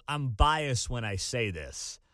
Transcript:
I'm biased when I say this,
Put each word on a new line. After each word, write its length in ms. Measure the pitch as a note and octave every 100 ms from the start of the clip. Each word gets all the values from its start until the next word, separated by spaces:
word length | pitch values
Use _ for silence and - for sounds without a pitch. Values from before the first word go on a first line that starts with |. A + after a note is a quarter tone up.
| -
I'm 200 | D3 C#3
biased 600 | G#2+ D3 D#3 D3 A#2+ -
when 140 | B2
I 120 | A2 G2
say 340 | - B2+ A2
this, 500 | E2 C#2 - - - _